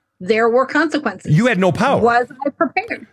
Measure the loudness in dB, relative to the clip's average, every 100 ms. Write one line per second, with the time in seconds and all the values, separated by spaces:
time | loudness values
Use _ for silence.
0 | _ -12 -2 0 2 2 0 0 0 -2
1 | -6 -8 0 2 2 2 0 2 0 2
2 | 2 2 -2 -4 -6 -2 -2 -2 -6 -10
3 | -10